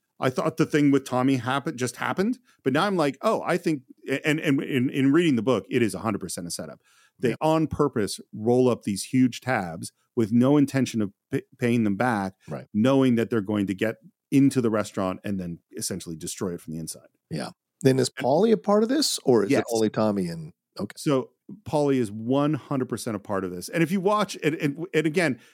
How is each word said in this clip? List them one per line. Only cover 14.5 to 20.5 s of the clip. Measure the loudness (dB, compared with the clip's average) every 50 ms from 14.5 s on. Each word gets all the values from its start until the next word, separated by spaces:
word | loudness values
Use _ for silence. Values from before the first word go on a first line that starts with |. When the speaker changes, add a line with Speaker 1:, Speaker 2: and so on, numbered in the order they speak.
| 4 2
Speaker 1:
the | 0 2
restaurant | 2 0 -2 -2 -4 -4 -2 -2 -4 -4
and | -6 -6 -6 -4
then | -6 -8 -10 -12 _ _ -12
essentially | -10 -8 -8 -8 -8 -8 -12 -12
destroy | -10 -10 -10 -8 -6 -6 -6 -6
it | -8
from | -10 -12
the | -10 -10
inside. | -10 -10 -12 -16 -18 -20 _ _ _ _
Speaker 2:
Yeah. | -10 -8 -8 -10 -12 _ _ _ _ _
Then | 2 4 4 4
is | 0 -2 -2
Speaker 1:
And | -4 0
Speaker 2:
Paulie | 0 2 4 4 4
a | 2
part | 2 2 2 2 2
of | 2 2
this, | 0 0 0 -2 -4 -2 2
or | 4 4 4 4
is | 4
Speaker 1:
Yes. | 2 0
Speaker 2:
it | 0 0
only | 0 2 0 2
Tommy | 2 0 0 0 0 -2 -4 -4
and, | -6 -10 -12 -16